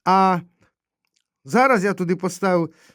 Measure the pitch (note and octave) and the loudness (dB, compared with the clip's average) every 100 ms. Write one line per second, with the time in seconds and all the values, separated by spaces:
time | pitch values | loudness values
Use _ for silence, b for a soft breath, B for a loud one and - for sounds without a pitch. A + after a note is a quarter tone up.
0 | F3 F#3+ F#3+ F3 F3 _ _ _ _ _ | 0 2 2 0 -6 _ _ _ _ _
1 | _ _ _ _ C3+ G#3+ C4+ A3+ G3 F#3+ | _ _ _ _ -4 0 2 2 0 -4
2 | F3 F3+ F#3 - F#3+ F3 D#3+ b b | -4 -4 -6 -4 -2 0 -2 b b